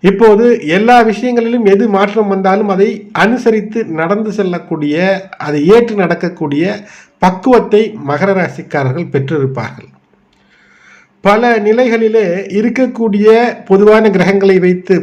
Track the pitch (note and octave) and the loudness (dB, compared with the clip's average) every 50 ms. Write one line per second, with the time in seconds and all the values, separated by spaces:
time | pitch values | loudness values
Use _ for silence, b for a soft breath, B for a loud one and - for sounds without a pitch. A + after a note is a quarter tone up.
0 | - F3+ G3 G3 A3+ A3 G#3 G3+ A#3 A#3+ A#3+ - - D3+ D#3+ F#3 G#3+ A#3 B3 A#3+ | 2 2 2 4 4 4 6 6 4 2 2 0 0 -2 -2 0 4 4 4 4
1 | A3+ A3 G#3 G#3 B3 B3 B3 A#3 A3+ A3+ A#3+ B3 A3+ G3 G3 G3+ A#3+ A3+ G3 G3 | 4 2 0 -2 -4 -2 -2 -2 -2 -2 -2 0 2 2 2 2 2 0 0 0
2 | G3+ G3+ - A3+ G#3+ G3+ G3 F#3+ F#3+ F#3+ F#3+ G3+ A3 G3+ F#3+ F#3 G3 A3+ - - | -2 -2 -2 -2 -2 -2 -2 -2 0 0 0 0 0 -2 0 0 0 0 -2 -8
3 | - - - - F3+ G3+ A#3+ B3 A#3+ A#3+ A3 G#3+ G3 - - A#3 A3 - D#3+ D#3 | -12 -10 -4 -2 0 0 0 0 0 0 0 0 -2 -4 -6 -6 -6 -6 -4 -6
4 | E3 E3+ G3+ G#3 A3 A3 F#3+ G#3+ G3+ F#3 F3 E3+ E3+ - E3+ D#3 D3 D3 D3 D#3+ | -4 -2 -2 -4 -4 -6 -4 -4 -4 -4 -4 -6 -6 -8 -8 -6 -4 -4 -2 -2
5 | F3+ F#3+ G3 F#3+ F#3+ - - _ - D#3 D3 D3 C#3+ E3 G#3 A#3+ A#3+ A3+ A3 G3+ | 0 -2 -2 -4 -6 -14 -16 _ -8 -6 -4 -2 2 4 4 4 4 0 -2 -4
6 | F#3 E3 E3+ E3+ - F3 F3 - D#3+ D3 C#3+ C#3+ E3 F#3+ G3+ G#3 - B B B | -2 -2 -2 -4 -4 -8 -6 -6 -8 -6 -4 -2 -2 -4 -4 -8 -12 B B B
7 | B B B _ - F#3 F#3 F3+ - C4 B3 A3+ - - G#3 G#3 A3+ G#3+ - - | B B B _ -2 -2 -2 0 0 2 2 2 2 2 0 0 0 0 -4 -10
8 | C#3+ C#3 C#3+ D3 F3+ G3 G3 F#3+ F3 D3 - - D#3 - - D3 C#3 C3 B2+ E3+ | -8 -6 -4 -2 -2 -2 0 -2 -2 -4 -6 -12 -16 -6 -6 -4 -2 -2 -4 -4
9 | F3 - - C#3 C3 - E3 D3+ C3+ C3+ C3 A#2+ A2+ - - - - - _ _ | -8 -4 -4 -4 -4 -2 -4 -4 -4 -4 -6 -8 -10 -12 -14 -18 -20 -20 _ _
10 | _ _ _ _ _ _ b b b b b b b b b b b b b b | _ _ _ _ _ _ b b b b b b b b b b b b b b
11 | b b b _ - G3 G3+ A3 A#3+ A#3+ A#3 A3 G3+ G#3 A3 A#3 B3+ B3 A3+ A3+ | b b b _ 0 0 2 2 2 0 0 0 0 0 2 2 2 0 0 0
12 | A3+ A3 G#3+ A3+ G#3+ F3 E3+ F#3+ G3 G3 F#3 G3+ A3 B3 A#3+ C4+ C4 B3 B3+ A#3 | 0 0 2 0 0 0 -4 -6 -6 -6 -4 -2 -2 -2 0 0 -2 -2 -2 -4
13 | A3+ G#3+ G3 G#3 G#3 G#3+ A3 A#3 A#3+ A#3+ A#3 - - - F#3+ F#3+ G#3 G#3 G#3+ A3 | -4 -2 0 2 4 4 4 4 2 0 -4 -8 -2 0 2 4 6 6 4 4
14 | A3 A3 F#3+ F#3 F3+ F#3 G3 G3 G3 G3 F#3+ F#3 E3+ F3+ F3+ F3+ F3+ - F#3+ F3 | 4 2 0 0 0 0 0 2 2 2 2 2 2 0 0 -2 0 -2 -2 -2